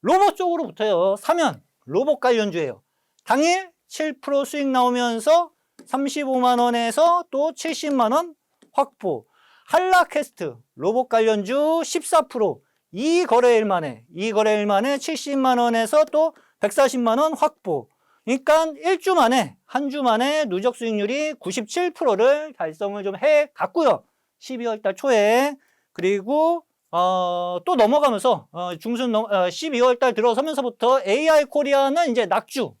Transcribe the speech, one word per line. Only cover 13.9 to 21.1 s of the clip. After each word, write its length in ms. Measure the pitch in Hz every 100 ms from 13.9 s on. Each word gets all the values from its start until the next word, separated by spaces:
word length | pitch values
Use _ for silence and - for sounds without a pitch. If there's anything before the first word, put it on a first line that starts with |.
| 110 117
이 180 | 160 208
거래일 340 | 214 214 214 208
만에 320 | 196 240 277
칠십만 600 | 277 311 - 277 262 247
원에서 460 | 240 226 226 302 302
또 280 | 302 320 - _ _
백사십만 580 | 208 - 269 262 233 233
원 160 | 311
확보. 540 | 320 302 _ - 151 117 _ _ _
그러니까 420 | - 262 269 311 320 285
일 140 | 320 370
주 160 | -
만에, 420 | 370 233 254 175 -
한 240 | _ 254 285
주 140 | 285
만에 440 | 262 220 262 302 294
누적 300 | 180 220 240
수익률이 580 | 233 214 202